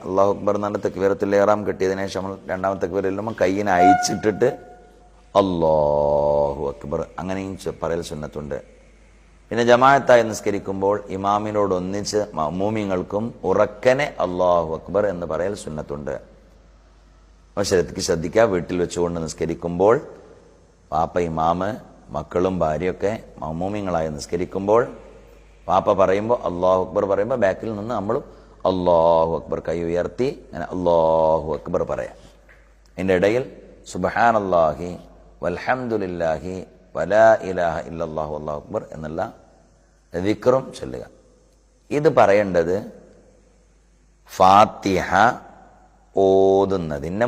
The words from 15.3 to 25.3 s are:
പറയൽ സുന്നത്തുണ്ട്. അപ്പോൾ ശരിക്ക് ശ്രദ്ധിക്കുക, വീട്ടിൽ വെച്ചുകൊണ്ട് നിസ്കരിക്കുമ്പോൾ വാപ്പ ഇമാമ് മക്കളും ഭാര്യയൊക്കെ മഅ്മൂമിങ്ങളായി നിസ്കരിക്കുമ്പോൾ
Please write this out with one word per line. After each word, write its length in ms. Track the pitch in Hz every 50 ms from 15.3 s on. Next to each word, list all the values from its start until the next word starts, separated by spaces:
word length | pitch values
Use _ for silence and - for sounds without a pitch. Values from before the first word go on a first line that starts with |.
പറയൽ 240 | 80 80 90 101 104 - -
സുന്നത്തുണ്ട്. 520 | - 78 76 73 - 71 73 69 67 65 - - - - - - _ - - _ - _ _ _ _ _ _ _ _ _ _ _ _ _ _ _ _
അപ്പോൾ 160 | _ 101 101 -
ശരിക്ക് 320 | 98 87 80 - - 95 -
ശ്രദ്ധിക്കുക, 360 | - 85 82 80 80 - 110 117 107 92
വീട്ടിൽ 240 | 87 76 - 92 87 87
വെച്ചുകൊണ്ട് 340 | 85 - 87 87 85 85 82 80
നിസ്കരിക്കുമ്പോൾ 680 | 80 - - 82 82 82 - 85 87 87 87 95 107 120 147 - - - - - - - - - _ _ _ _ _ _ _ _ _
വാപ്പ 240 | 76 78 85 80 - 90
ഇമാമ് 500 | 87 82 80 80 80 82 85 90 92 104 117 - - - - - - - -
മക്കളും 400 | 73 76 - - 87 92 95 92 87 82
ഭാര്യയൊക്കെ 480 | 78 78 76 90 92 - - 95 101 113 - - - - -
മഅ്മൂമിങ്ങളായി 680 | 71 76 82 82 92 101 104 104 98 92 87 80 80 78 76
നിസ്കരിക്കുമ്പോൾ 640 | 71 - - 87 85 90 - - 95 98 101 110 120 123 - - - - - - - - -